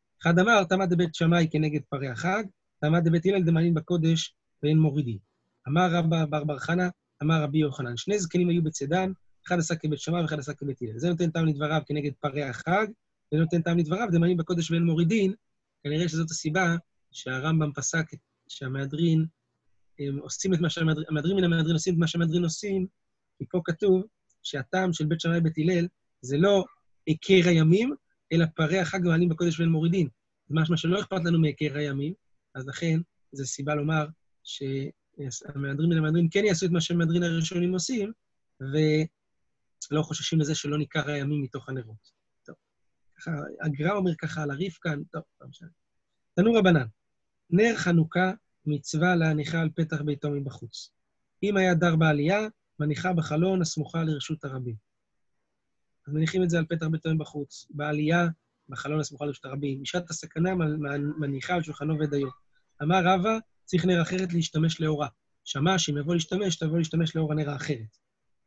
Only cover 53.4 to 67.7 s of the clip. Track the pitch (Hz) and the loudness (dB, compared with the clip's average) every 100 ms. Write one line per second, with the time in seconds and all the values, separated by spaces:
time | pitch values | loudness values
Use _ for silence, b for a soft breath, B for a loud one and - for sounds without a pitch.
53.4 | 185 190 165 - 143 165 160 147 - 156 | 0 2 -2 -4 -6 -4 -2 -4 -6 -8
54.4 | 139 131 123 110 _ _ _ _ _ _ | -8 -10 -10 -12 _ _ _ _ _ _
55.4 | _ _ _ _ _ _ - 147 160 185 | _ _ _ _ _ _ -6 -2 0 2
56.4 | 180 170 160 170 160 160 160 156 151 147 | 2 0 0 -2 -2 -4 -2 -2 -4 -8
57.4 | 139 - - 147 151 151 151 170 170 165 | -10 -12 -14 -8 -4 -2 0 2 0 -4
58.4 | _ _ - 131 139 156 143 143 147 135 | _ _ -16 -12 -6 -4 -4 -6 -8 -8
59.4 | 135 135 143 135 139 180 175 165 170 160 | -10 -8 -6 -6 -6 -6 -6 -10 -8 -2
60.4 | 180 185 156 156 143 143 143 156 143 135 | 0 0 0 -2 -4 -4 -4 -4 -4 -4
61.4 | - 180 160 147 151 156 151 143 135 - | -2 -4 -4 -6 -4 -2 -2 -2 -4 -8
62.4 | _ _ _ - 147 185 180 190 202 220 | _ _ _ -6 0 2 4 2 2 -2
63.4 | - _ - 175 175 175 165 185 185 170 | -6 _ -2 0 2 2 2 -2 -2 -2
64.4 | 160 156 165 160 156 147 147 - _ _ | -2 0 0 0 -2 -2 -4 -8 _ _
65.4 | - 143 160 190 - 147 143 175 165 185 | -10 -2 2 2 0 -2 -2 -2 -2 -2
66.4 | 196 165 160 165 160 165 160 160 156 151 | -2 -2 -2 0 0 0 0 0 -2 -2
67.4 | 147 139 151 | -2 -4 -4